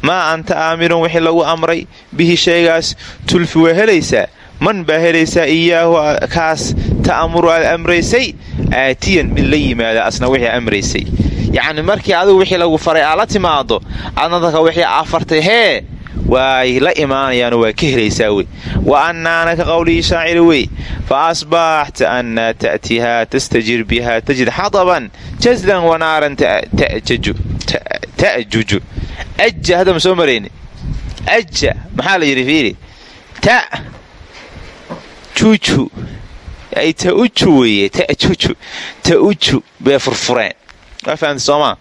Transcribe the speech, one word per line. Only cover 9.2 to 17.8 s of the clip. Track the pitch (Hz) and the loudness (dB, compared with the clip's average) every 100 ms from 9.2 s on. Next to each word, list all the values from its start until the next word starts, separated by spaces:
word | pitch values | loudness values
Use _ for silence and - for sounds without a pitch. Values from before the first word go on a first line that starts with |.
| 131 | 2
mid | - | 0
la | 143 151 | 0 0
yimaada | 139 120 113 113 | 0 -2 0 0
asna | 110 - 127 | 0 -2 -2
wixii | 131 120 | 0 0
amraysay." | 117 117 104 - - - - - - - | -2 -2 -2 -2 -4 -4 -2 -2 -2 -2
Yacni | 131 131 156 | -2 -2 -4
markii | 165 202 - | -2 -2 0
adigu | 175 190 190 | 2 4 4
wixii | 190 185 | 4 2
lagu | 170 160 | 2 0
faray | 170 160 | 2 2
aa | 147 160 | 2 2
la | 214 | 0
timaado, | 208 180 151 123 110 - - - - | 0 0 0 0 -2 -4 -10 -8 -2
adna | 156 175 | 0 2
dadka | 170 156 | 2 2
wixii | 165 160 | 2 2
aa | 170 123 | 0 0
fartay, | 160 170 165 156 | 0 -4 0 0
hee, | 160 233 214 120 - - - - - | 2 4 2 0 -6 -16 -12 -8 0
waay | 127 131 131 127 123 | 2 2 2 2 2
la | 147 | 0
imaanayaano | - 143 135 135 123 120 120 | 0 0 0 0 0 2 2
waa | 113 | 0
ka | 107 | 0